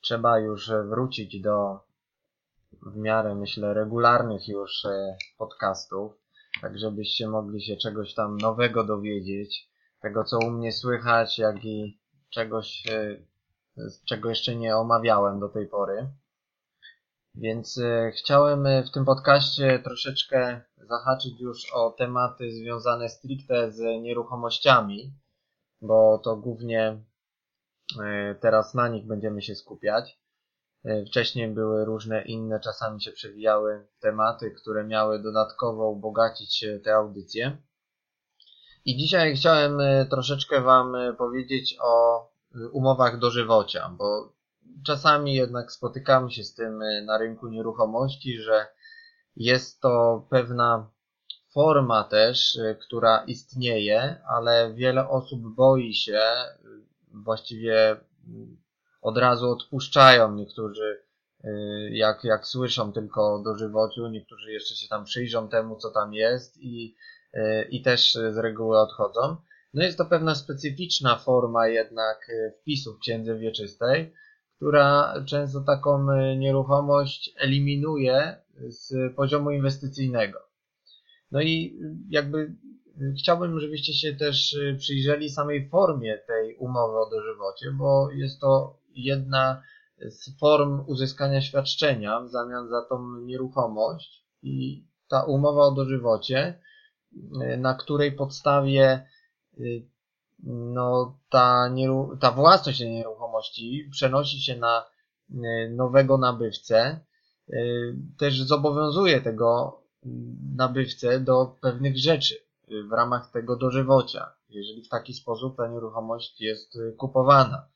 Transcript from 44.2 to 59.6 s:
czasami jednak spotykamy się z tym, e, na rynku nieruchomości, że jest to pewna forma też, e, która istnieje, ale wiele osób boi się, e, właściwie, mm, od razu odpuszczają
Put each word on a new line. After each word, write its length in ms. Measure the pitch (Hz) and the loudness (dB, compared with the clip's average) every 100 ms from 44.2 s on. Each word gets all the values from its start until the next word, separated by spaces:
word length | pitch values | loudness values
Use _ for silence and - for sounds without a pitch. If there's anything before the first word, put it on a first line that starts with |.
| - _ _ _ _ - 139 | -6 _ _ _ _ -10 -4
czasami 480 | 143 156 147 143 | 2 4 4 2
jednak 380 | 135 123 120 117 | 0 0 -2 -10
spotykamy 600 | - 120 127 139 131 127 | -8 -8 -6 4 4 4
się 120 | 117 | -8
z 120 | 101 - | -14 -8
tym, 260 | 113 107 | -8 -6
e, 200 | 107 104 | -4 -4
na 160 | 104 110 | -2 0
rynku 300 | 113 110 117 | 0 -6 -10
nieruchomości, 920 | 113 113 113 110 113 135 139 135 117 | -6 -6 -2 -2 0 -4 -4 -8 -8
że 280 | 110 107 107 _ - - - _ _ - | 2 2 0 _ -20 -20 -20 _ _ -4
jest 460 | 117 127 123 _ | 2 2 0 _
to 460 | 131 120 117 113 - | 2 4 4 2 0
pewna 640 | 131 120 123 120 113 110 _ _ _ _ - _ | 0 0 0 2 2 -2 _ _ _ _ -20 _
forma 500 | 143 156 147 127 110 | 2 6 6 4 2
też, 520 | 104 107 113 127 - 117 | 4 4 4 4 0 0
e, 200 | 110 107 | -4 -6
która 480 | - 117 113 110 117 | -8 2 4 4 0
istnieje, 920 | 117 - 127 123 113 104 107 139 - - | -12 -10 -4 0 0 2 2 0 -6 -4
ale 440 | 117 117 117 117 | -2 4 4 2
wiele 360 | 113 127 127 135 | 0 2 2 2
osób 460 | 131 131 123 113 113 | -2 -2 -12 -10 4
boi 380 | 131 135 117 | 6 6 2
się, 260 | 104 - 104 | -4 -2 2
e, 380 | 110 120 120 - 110 107 107 _ _ | 2 0 -6 -14 -20 -20 _ _ _
właściwie, 760 | 107 107 110 - 113 113 110 110 110 _ _ 117 | -12 -6 -6 -6 -6 2 4 4 2 _ _ -20
mm, 300 | 110 110 - _ _ _ _ | -18 -18 -20 _ _ _ _
od 160 | 110 113 | -4 2
razu 340 | 123 120 123 | 4 4 0
odpuszczają 840 | 120 | -2